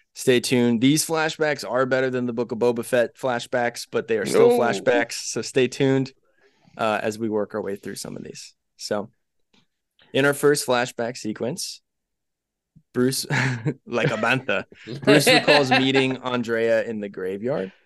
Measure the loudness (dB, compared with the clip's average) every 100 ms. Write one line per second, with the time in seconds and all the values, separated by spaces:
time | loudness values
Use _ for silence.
0 | _ -8 2 2 2 2 2 4 2 2
1 | 0 -2 -2 -2 -2 -2 -4 -2 0 0
2 | 0 -2 -4 -4 -4 0 0 0 0 0
3 | 0 -2 -4 -4 -4 -4 -2 -6 -6 -6
4 | -2 -2 0 4 6 6 2 0 0 0
5 | 0 -6 -8 -8 -4 0 0 2 2 2
6 | -2 -8 _ _ _ _ _ -6 -2 0
7 | -2 -4 -4 -2 -4 -6 -8 -8 -10 -12
8 | -12 -12 -14 -16 -18 _ _ -14 -6 -6
9 | -6 _ _ _ _ _ _ _ _ _
10 | _ 2 2 4 4 2 2 0 0 -4
11 | -6 -6 -8 -6 -6 -6 -10 -12 _ _
12 | _ _ _ _ _ _ _ _ _ 0
13 | 0 0 -4 -2 -2 -2 -4 -6 -6 -2
14 | 0 0 0 0 0 -4 -4 -14 -14 -4
15 | 4 6 6 4 6 4 4 2 4 2
16 | 2 -2 -2 -2 0 0 2 2 0 -6
17 | -8 -8 -6 -6 -4 -4 -6 -10